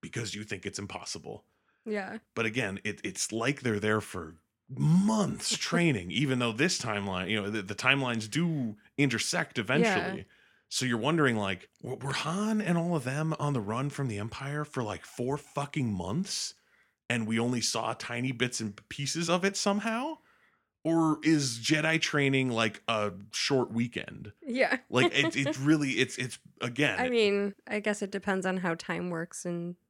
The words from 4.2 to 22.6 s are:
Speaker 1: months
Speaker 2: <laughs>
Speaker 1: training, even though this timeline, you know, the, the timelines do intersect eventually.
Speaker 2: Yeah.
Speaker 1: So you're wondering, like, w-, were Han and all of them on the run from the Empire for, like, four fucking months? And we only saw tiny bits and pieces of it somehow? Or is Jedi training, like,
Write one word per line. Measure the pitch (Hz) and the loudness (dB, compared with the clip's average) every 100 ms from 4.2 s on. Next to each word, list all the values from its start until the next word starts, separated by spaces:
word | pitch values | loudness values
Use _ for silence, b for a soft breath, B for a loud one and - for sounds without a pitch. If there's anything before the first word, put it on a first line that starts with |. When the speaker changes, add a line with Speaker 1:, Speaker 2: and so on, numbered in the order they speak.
| 80 85 _ _ _ | -10 -14 _ _ _
Speaker 1:
months | 127 147 170 202 220 196 - - - | 0 4 6 6 2 0 -2 -4 -4
Speaker 2:
<laughs> | |
Speaker 1:
training, | - 170 175 120 87 | 0 2 4 2 -2
even | 87 143 127 | -2 0 2
though | 120 | 0
this | 110 165 - | 2 0 0
timeline, | 113 104 101 92 90 | -2 -2 -2 -2 0
you | 110 | 0
know, | 101 | 0
the, | 107 | -4
the | 98 104 | -4 -2
timelines | 127 139 131 113 110 | 2 2 2 -2 -2
do | 107 170 156 117 104 b - | 0 0 0 -2 -6 b 2
intersect | 143 117 - 175 165 - | 2 2 0 0 -2 -2
eventually. | 101 135 226 185 175 190 | 0 4 4 2 -2 -6
Speaker 2:
Yeah. | - b b b b | -12 b b b b
Speaker 1:
So | - 127 | -4 0
you're | 120 | 0
wondering, | 123 165 143 110 | 2 4 4 4
like, | 98 92 - _ | 0 -2 -8 _
w-, | - 127 139 | -8 -6 -4
were | |
Han | 131 151 185 214 220 | -4 -2 0 0 0
and | 175 170 | 2 2
all | 170 170 | 2 0
of | |
them | 123 139 160 156 | 0 -2 -2 0
on | 147 | 0
the | 135 | 0
run | 101 113 143 | 0 -2 -2
from | 139 135 | -2 -2
the | 101 | -2
Empire | 110 - 139 147 | -6 -6 -6 -6
for, | 147 - | -4 -4
like, | 113 95 - | -4 -4 -10
four | - 123 143 | -6 -2 -2
fucking | - - 143 - 123 | -4 -6 -4 -2 0
months? | 98 87 123 196 - - - b b b b _ | 0 -2 -2 -2 -4 -6 -10 b b b b _
And | 120 110 | -2 0
we | 113 | 2
only | 117 123 | 2 0
saw | 113 117 113 | 0 -2 -2
tiny | 117 - 120 127 | -4 -6 -4 -2
bits | 120 123 - | 0 -2 -2
and | 110 101 _ | -6 -8 _
pieces | - 143 156 170 | -8 -4 -2 2
of | 175 | 2
it | 190 196 | 2 0
somehow? | - 202 220 220 285 320 b b b b b _ | 0 0 0 -4 -4 -8 b b b b b _
Or | 160 165 160 151 | 2 4 4 4
is | 151 156 135 117 | 4 4 2 -2
Jedi | 113 151 156 160 | 0 2 4 2
training, | - 151 139 135 131 | 2 2 4 4 2
like, | 113 | 2